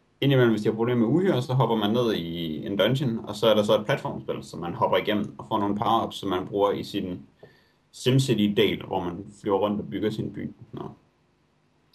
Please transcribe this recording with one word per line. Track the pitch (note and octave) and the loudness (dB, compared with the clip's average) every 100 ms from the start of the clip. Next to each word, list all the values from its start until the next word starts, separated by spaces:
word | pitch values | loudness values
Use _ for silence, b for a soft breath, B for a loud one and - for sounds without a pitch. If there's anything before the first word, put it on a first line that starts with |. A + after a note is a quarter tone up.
| _ _ | _ _
indimellem, | C3+ C3+ A#2+ | 2 6 4
hvis | G#2+ | 4
de | G#2+ | 0
har | G#2 | 0
problemer | A#2 B2 A2+ | 0 2 2
med | D#3 | 2
uhyre, | F#3+ C3 | 2 0
så | B2+ | 0
hopper | C3 A2+ A2 | 2 2 2
man | G#2 | 2
ned | A#2 A#2+ | 2 2
i | F#2 E2 E2+ E2 D2+ - | 0 -4 -6 -6 -6 -6
en | G2 | 2
dungeon, | G2+ C3+ C#3+ A2+ - | 2 2 0 -4 -6
og | G#2 | 0
så | A#2 | 4
er | |
der | G#2+ | 4
så | G#2 G#2+ | 4 2
et | G#2 | 2
platformspil, | C#3 C#3 - - - | -2 -2 -8 -8 -8
som | - F2 | -10 -10
man | E2+ | -8
hopper | - F#2+ F#2 | 0 2 2
igennem | G2 G#2 G#2 - | 2 0 -2 -8
og | - | -4
får | G#2 | -2
nogle | G2+ G#2 | 0 0
power-ups, | A2 A2+ - - | 2 2 0 -6
som | G2 | -4
man | F#2 - | -4 -4
bruger | G2+ G2+ | 0 2
i | D#2+ | 0
sin | - G2+ F#2 F2 - _ b b b b _ | -4 -6 -6 -8 -12 _ b b b b _
SimCity-del, | - - C3+ C3 G#2+ G#2 G2+ G2+ E2 - | -4 2 2 2 2 2 4 2 2 -4
hvor | G2 | -4
man | F2 F2 G2+ - | -4 -8 -14 -10
flyver | G#2+ G2 | -2 0
rundt | G#2 G2+ | 0 -2
og | - | -6
bygger | G2 G#2+ | -4 -4
sin | G#2 G2+ | -4 -8
by. | G2 F#2+ - - | -8 -12 -12 -18
Nå. | - - - _ _ _ _ _ _ _ _ _ | -14 -14 -16 _ _ _ _ _ _ _ _ _